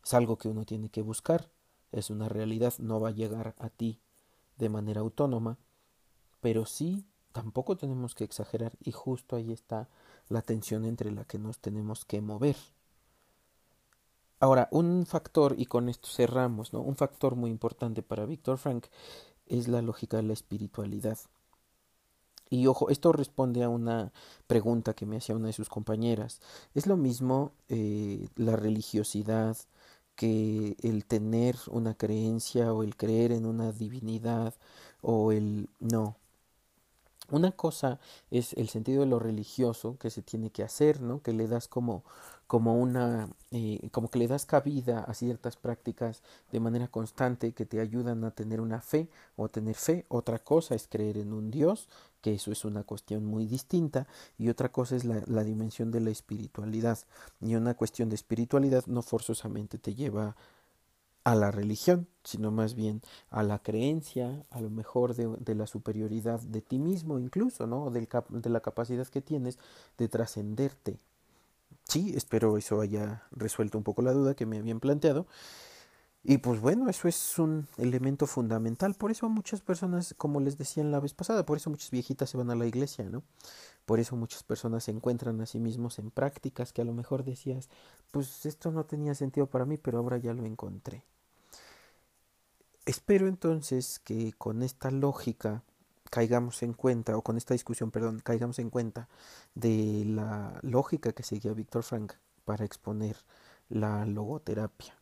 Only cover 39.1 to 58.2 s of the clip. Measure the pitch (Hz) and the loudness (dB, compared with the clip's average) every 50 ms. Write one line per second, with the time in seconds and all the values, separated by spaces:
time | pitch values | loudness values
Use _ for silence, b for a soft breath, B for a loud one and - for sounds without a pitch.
39.1 | 123 117 113 113 110 107 107 - - - 127 117 117 - - 113 127 - - 113 | 4 2 2 0 -2 -2 -4 -6 -2 0 2 2 0 -2 -6 -8 -8 -4 -6 -6
40.1 | - - - - - 113 110 110 _ - 101 110 - - 147 151 151 143 127 117 | -6 -6 -10 -6 -6 -4 -4 -4 _ -4 -6 -6 2 4 6 6 6 4 0 -4
41.1 | 123 143 _ 123 113 110 113 110 120 117 - - - 127 123 117 104 - - B | -4 -4 _ -2 0 0 0 0 0 -2 -4 -4 -4 -2 0 0 -2 -4 -6 B
42.1 | B B B B B B B _ - 117 113 117 117 120 123 127 123 127 123 120 | B B B B B B B _ 4 4 6 6 6 4 4 4 2 2 2 2
43.1 | 117 113 107 87 - _ - _ 123 117 113 107 107 98 - - - 123 113 113 | 0 0 -4 -6 -10 _ -12 _ -4 -2 -2 -2 -2 -4 -6 -4 -4 -2 -4 0
44.1 | - 123 120 117 135 143 - - - 143 135 143 147 135 123 123 117 113 107 - | 2 2 2 2 2 -2 0 4 4 4 4 4 -2 0 0 0 0 0 -2 -6
45.1 | 110 - 123 120 120 - - 120 - _ - 123 117 - _ 120 113 - 123 113 | -6 -2 -2 -2 -2 -2 -6 -8 -8 _ -6 -6 -6 -4 _ -8 -4 -2 -4 -4
46.1 | 117 - B B B B B _ - 117 113 117 117 120 123 123 - 113 110 110 | -4 -8 B B B B B _ -2 0 0 2 0 0 -2 -2 -2 -4 -4 -4
47.1 | - - 131 123 123 120 - 117 113 - 110 - - 110 113 107 110 123 120 120 | -2 0 0 0 2 0 -2 -4 -2 -4 -6 -4 -2 -2 -2 0 -2 -2 -2 0
48.1 | 117 113 113 113 - - 107 110 113 113 113 113 110 113 - - - 151 165 165 | -2 -2 -2 -4 -4 -4 -4 -4 -2 -2 -2 -2 -4 -4 -4 0 0 0 0 -2
49.1 | B B B B B - 104 113 - 113 107 110 110 - - - 160 175 - _ | B B B B B -6 -6 -4 -2 -4 -2 -2 -4 -2 0 0 0 0 0 _
50.1 | - 120 - - 113 110 - - 147 165 165 - 127 110 - _ - 107 107 104 | -2 -2 0 0 -2 -2 2 4 4 4 4 2 -4 -4 -4 _ -4 -2 -2 0
51.1 | 104 104 104 104 110 107 107 110 113 - 147 170 214 - - B B B B B | -2 -2 -4 -4 -6 -6 -6 -4 0 4 4 4 4 2 -6 B B B B B
52.1 | B _ - 107 107 98 - 104 107 - - 107 104 104 101 - 107 98 _ - | B _ -2 -2 -2 0 -2 -6 -6 -4 -4 -4 -4 -6 -6 -6 -10 -10 _ -6
53.1 | 107 107 107 107 107 110 110 107 120 127 - _ - 180 165 147 - 131 - B | -4 -2 -2 -2 -2 -2 -2 -2 -2 -4 -4 _ 2 2 2 2 0 -2 -4 B
54.1 | B B B B B - 110 117 117 - 127 127 - - 123 120 127 123 123 120 | B B B B B -2 0 0 2 2 0 0 0 -2 0 0 0 0 0 0
55.1 | 113 107 - - 113 110 107 107 110 107 110 110 - - 117 113 113 117 113 110 | -2 -2 0 0 0 2 2 0 0 -2 -4 -4 -4 -4 -4 0 0 2 2 0
56.1 | 107 - - - 107 104 104 113 _ - 104 107 110 113 113 117 113 - - B | -2 -4 -8 -8 -8 -8 -8 -10 _ -8 -6 -4 -2 0 2 2 0 0 -4 B
57.1 | B B B B B _ - 113 113 113 113 120 120 - - 110 - - 113 110 | B B B B B _ -2 0 2 2 2 2 2 0 -2 -2 0 -2 0 0
58.1 | 107 107 | 0 -4